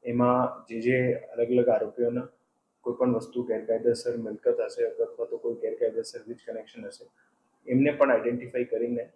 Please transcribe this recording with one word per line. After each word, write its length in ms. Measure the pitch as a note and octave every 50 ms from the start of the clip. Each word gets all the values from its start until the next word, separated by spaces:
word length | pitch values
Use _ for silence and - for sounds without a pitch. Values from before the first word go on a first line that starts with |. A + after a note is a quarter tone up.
| _
એમાં 600 | B2 A#2 B2 B2 B2 B2 B2+ B2 A2+ - - -
જે 140 | _ A2+ A#2
જે 340 | A2+ B2 C3 B2+ B2+ B2+ -
અલગ 340 | - - - - A#2 A#2 A#2
અલગ 200 | B2 B2+ A#2+ B2+
આરોપીઓના 600 | A2+ G#2+ A2+ G#2 - - A#2+ A#2 A#2+ B2 B2+ - _ _ _ _ _ _ _ _ _ _
કોઈ 140 | _ B2 A#2+
પણ 180 | - B2+ B2
વસ્તુ 300 | A#2+ A2+ - - - B2
ગેરકાયદેસર 760 | A#2+ A#2+ A2 A2+ A2 - A2+ A2 A2+ A#2+ A#2 A#2 - B2 A#2
મિલકત 440 | A#2 A2+ A2 G#2+ G#2 _ B2 A#2 -
હશે 240 | A2 G#2+ - A#2+ A#2
અથવા 420 | A2+ A2+ - A#2 - - - A#2
તો 100 | - A#2+
કોઈ 180 | A#2 - A#2+ A2+
ગેરકાયદેસર 640 | A2 - A2 A2+ - A#2+ A2 A2 A2+ A2+ - - A#2 G#2+
વીજ 120 | A2 A#2+ - _
કનેક્શન 400 | - A2+ A2 G#2+ - - A#2+ G#2+
હશે, 240 | G2 G2 - - - _ _ _ _ _ _ _ _ _ _ _
એમને 260 | - B2 C3 C#3 D3
પણ 180 | C#3+ - C#3+ C3+
આઈડેન્ટિફાઈ 540 | B2 A2 A2 A#2+ A#2+ B2 B2 - - B2 B2
કરીને 480 | - A#2 A2+ A#2+ A#2+ B2 A#2+ A#2 - _